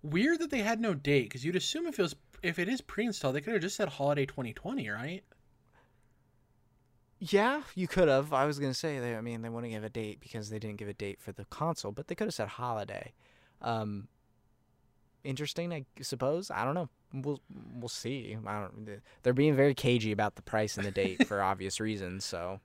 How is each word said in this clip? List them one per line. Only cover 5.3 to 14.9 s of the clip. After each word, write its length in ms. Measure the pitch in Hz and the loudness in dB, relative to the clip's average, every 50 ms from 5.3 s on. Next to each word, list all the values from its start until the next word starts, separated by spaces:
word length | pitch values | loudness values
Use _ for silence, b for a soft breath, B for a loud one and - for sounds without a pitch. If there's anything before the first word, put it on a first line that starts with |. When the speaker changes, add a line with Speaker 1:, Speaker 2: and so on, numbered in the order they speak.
| - _ _ _ _ _ _ _ b b b b b b b b _ _ _ _ _ _ _ _ _ _ _ _ _ _ _ _ _ _ _ _ _ _ | -20 _ _ _ _ _ _ _ b b b b b b b b _ _ _ _ _ _ _ _ _ _ _ _ _ _ _ _ _ _ _ _ _ _
Speaker 2:
Yeah, 440 | 202 165 202 196 208 247 277 302 269 - - | -4 4 4 6 6 6 2 0 -4 -8 -4
you 120 | 185 185 | -4 -4
could 200 | 165 - 185 180 | 0 4 6 6
have. 240 | 156 135 135 143 156 | 8 6 6 4 4
I 140 | 151 131 135 | 2 4 4
was 140 | 151 147 139 | 4 2 0
gonna 140 | 143 135 127 | 0 -2 -2
say, 260 | - - 160 147 135 | -2 -2 -4 -2 -2
they, 160 | 120 120 117 | -2 -4 -4
I 60 | 110 | -4
mean, 200 | 113 120 117 113 | -4 -6 -6 -6
they 80 | 113 117 | -6 -6
wouldn't 240 | 117 117 120 120 113 | -6 -6 -6 -6 -6
give 100 | 107 107 | -6 -6
a 60 | 110 | -6
date 300 | - 117 110 107 101 - | -6 -6 -6 -6 -8 -12
because 300 | - - - 113 107 104 | -16 -10 -10 -8 -8 -6
they 100 | 110 107 | -8 -6
didn't 180 | 107 107 104 | -6 -6 -8
give 100 | 101 110 | -8 -8
a 60 | 101 101 | -8 -6
date 260 | _ 104 101 98 - | _ -6 -6 -6 -8
for 120 | - - | -12 -14
the 140 | 95 - 101 | -12 -12 -12
console, 460 | _ - - 151 165 160 - - 104 | _ -6 -4 -2 -2 -2 -2 -6 -8
but 160 | 107 - 147 | -8 -8 -8
they 80 | - - | -8 -4
could 120 | - 214 | -4 -4
have 60 | - - | -4 -2
said 140 | - 110 | -4 -4
holiday. 680 | 98 - - 123 123 117 107 101 - 98 101 - - - b b b b b b b b b | -4 -4 -6 -4 -4 -2 -4 -4 -6 -8 -10 -10 -12 -16 b b b b b b b b b
Um, 460 | - 117 117 110 110 107 104 101 104 - _ _ _ _ _ _ _ _ _ _ _ _ _ _ _ _ | -4 -2 -2 0 -2 -4 -4 -6 -8 -12 _ _ _ _ _ _ _ _ _ _ _ _ _ _ _ _